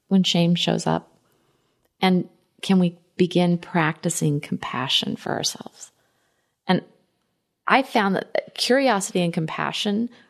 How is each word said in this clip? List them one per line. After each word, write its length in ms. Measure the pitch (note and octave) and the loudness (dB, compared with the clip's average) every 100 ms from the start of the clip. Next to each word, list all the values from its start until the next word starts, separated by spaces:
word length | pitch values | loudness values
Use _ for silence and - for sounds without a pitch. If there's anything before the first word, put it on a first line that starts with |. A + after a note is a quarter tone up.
| - | 0
when 140 | F#3+ | 2
shame 300 | F3+ F3 E3+ | 4 2 2
shows 320 | E3+ - E3+ E3 | 2 2 0 0
up? 260 | E3 - _ _ _ _ _ _ _ _ - | -2 -4 _ _ _ _ _ _ _ _ -2
And 300 | F#3 F3+ - _ _ - | 2 2 -2 _ _ -14
can 160 | - F#3+ | 0 2
we 180 | F3 E3+ _ - | 2 -2 _ 0
begin 400 | F3+ F3 F3 F3 | 0 2 2 0
practicing 840 | - F3 D#3 D#3+ E3+ - D#3 D3 | -2 0 0 -2 -4 -2 -2 -2
compassion 760 | - - - B2+ C3 - - - | -4 -8 -6 -6 -2 -2 -2 -6
for 160 | - | -6
ourselves? 600 | - - - - - - _ _ _ _ _ _ _ - | -4 -4 -8 -18 -20 -20 _ _ _ _ _ _ _ -2
And 160 | F3+ - _ _ _ _ _ _ _ - | -2 -2 _ _ _ _ _ _ _ 0
I 160 | A#3 | 0
found 340 | C4 A#3 G3 F#3+ | 2 0 0 0
that 340 | - - - | -2 -4 -6
curiosity 680 | - - C4 C4 G3 - F#3 | -6 0 2 2 0 -2 -2
and 100 | F3 | 0
compassion 760 | E3+ D#3+ - D3 - G#3+ G3+ A#3 - _ | -2 -4 -4 -6 -4 -4 -2 -4 -8 _